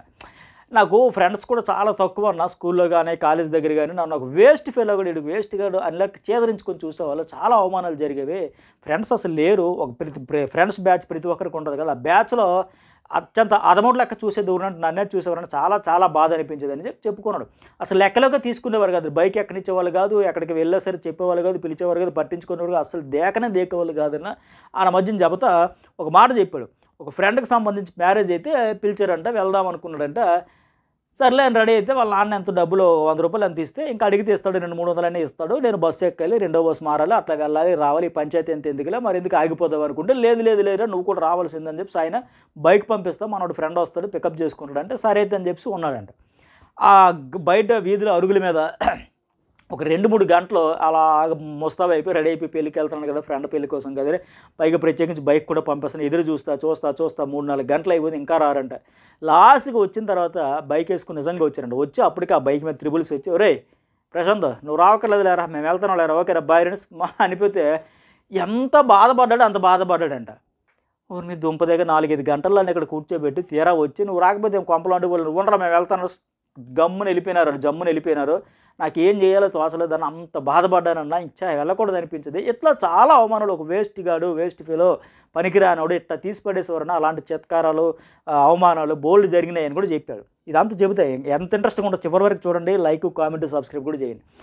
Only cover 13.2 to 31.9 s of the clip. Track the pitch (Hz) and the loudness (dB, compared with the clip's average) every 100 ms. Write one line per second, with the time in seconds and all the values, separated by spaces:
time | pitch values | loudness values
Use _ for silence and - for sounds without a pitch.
13.2 | - - 208 202 165 180 233 254 233 226 | -2 -2 2 2 4 4 4 2 0 -4
14.2 | 214 208 190 185 190 170 165 175 202 196 | -4 -2 -2 -2 -4 -4 -4 -4 -4 -4
15.2 | 175 170 175 143 165 202 185 170 185 151 | -4 -6 -6 -2 0 0 2 2 4 4
16.2 | 160 165 156 151 143 139 208 - 214 208 | 2 0 -4 -8 -8 -8 -10 -10 -8 -6
17.2 | 214 175 113 _ _ - 180 190 196 233 | -6 -8 -10 _ _ -12 -2 2 4 4
18.2 | 262 277 240 233 247 214 190 175 156 151 | 4 2 -2 -6 -4 0 0 0 -2 0
19.2 | 190 202 202 190 190 185 180 180 202 208 | 0 0 -6 -8 -4 -2 0 0 0 2
20.2 | 190 165 160 160 165 185 190 180 165 160 | 0 -2 -4 -2 0 0 -2 -6 -8 -4
21.2 | 180 175 175 180 165 156 180 170 180 156 | -2 0 0 -2 -6 -4 -2 -2 -2 -2
22.2 | 156 175 - 170 175 175 147 170 139 143 | -4 -6 -8 -8 -2 -2 -4 -8 -6 -2
23.2 | 180 220 208 185 180 175 170 151 151 147 | 0 -2 -2 -2 -2 -2 -4 -2 -4 -4
24.2 | 180 - _ _ _ - 190 180 190 208 | -10 -14 _ _ _ 0 2 2 0 2
25.2 | 165 185 240 175 175 - _ - 160 175 | 2 2 2 2 2 -2 _ -12 2 6
26.2 | 247 240 185 147 113 _ _ - 147 165 | 6 4 -2 -4 -12 _ _ -20 -12 -2
27.2 | 196 247 240 233 214 202 190 - 175 202 | 0 0 0 0 0 -4 -8 -2 2 2
28.2 | 190 170 277 294 220 208 208 202 196 165 | 2 -2 -2 -2 -2 -2 -4 -2 -2 -2
29.2 | 190 226 190 196 185 170 170 156 143 165 | -2 -2 0 0 0 -4 -10 -6 -6 -2
30.2 | 196 175 - _ _ _ _ _ _ - | 0 0 -2 _ _ _ _ _ _ 0
31.2 | 254 262 269 226 220 226 208 | 2 4 4 4 4 4 2